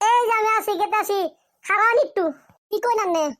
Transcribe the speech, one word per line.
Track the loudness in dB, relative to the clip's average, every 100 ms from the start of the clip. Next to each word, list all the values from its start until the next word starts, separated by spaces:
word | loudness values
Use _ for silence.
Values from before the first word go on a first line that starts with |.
এই | 2 2
যে | 2
আমি | 0 0 0
আছি, | -2
গেতে | -4 -2 -2
আছি। | -2 -2 -4 _ _ _
খারান | -4 2 2 2
একটু। | 0 0 -2 -4 _ _ _
কি | -4
কইলাম | -2 0 0
নে? | -2 -2